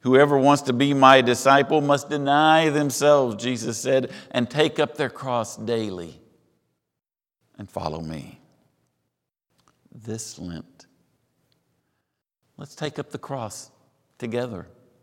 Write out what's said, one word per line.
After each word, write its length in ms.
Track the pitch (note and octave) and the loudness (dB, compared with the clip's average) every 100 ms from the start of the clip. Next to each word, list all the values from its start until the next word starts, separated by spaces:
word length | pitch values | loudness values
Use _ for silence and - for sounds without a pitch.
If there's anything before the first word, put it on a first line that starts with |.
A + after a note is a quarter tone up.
"Whoever 380 | B2+ C3 C#3+ C#3+ | 4 6 6 4
wants 240 | C3+ C#3 | 4 4
to 100 | C#3 | 2
be 220 | A#2+ C#3+ | 0 0
my 280 | C#3 C3 C3+ | 6 8 8
disciple 580 | B2 A#2+ C3+ C#3 C#3 D#3 | 6 0 4 4 4 0
must 280 | C#3+ C#3+ - | 0 -2 -2
deny 600 | D3 C#3 C#3+ D#3 D#3+ D#3+ | -6 0 2 4 4 2
themselves," 760 | D3 D3 C3 C#3+ D3 B2+ G#2 | 0 -2 0 4 4 2 -2
Jesus 360 | A#2+ B2 A2 A2+ | -6 -6 -6 -8
said, 340 | B2+ C3+ B2+ - - | -2 -2 -2 -12 -10
"and 200 | B2 A#2+ | -6 -4
take 280 | C#3+ D#3 D#3 | 0 -2 0
up 180 | D3 - | -4 -2
their 140 | C3+ | -8
cross 460 | - C3+ B2 G#2+ - | -6 -6 -6 -6 -10
daily 680 | A2 A#2 A2 F#2 E2+ - _ _ _ _ _ _ _ _ _ _ _ _ _ _ | -6 -6 -6 -10 -14 -18 _ _ _ _ _ _ _ _ _ _ _ _ _ _
and 140 | G2 | -14
follow 300 | - E2+ D#2 | -10 -8 -8
me." 400 | D#2+ D#2+ - - _ _ _ _ _ _ _ _ _ _ _ _ _ _ _ | -10 -12 -16 -20 _ _ _ _ _ _ _ _ _ _ _ _ _ _ _
This 480 | - A2 A2 - - | -20 -12 -12 -12 -14
Lent, 480 | F2+ E2 - _ _ _ _ _ _ _ _ _ _ _ _ _ _ _ _ _ _ - | -12 -12 -16 _ _ _ _ _ _ _ _ _ _ _ _ _ _ _ _ _ _ -20
let's 180 | - | -20
take 240 | - D3+ D3 | -12 -12 -10
up 120 | C#3 | -12
the 80 | - | -14
cross 520 | - C#3 A2 - - _ _ _ _ _ | -12 -10 -10 -14 -20 _ _ _ _ _
together. 500 | A#2+ A#2 B2 G2+ F2 _ _ _ | -8 -6 -6 -10 -16 _ _ _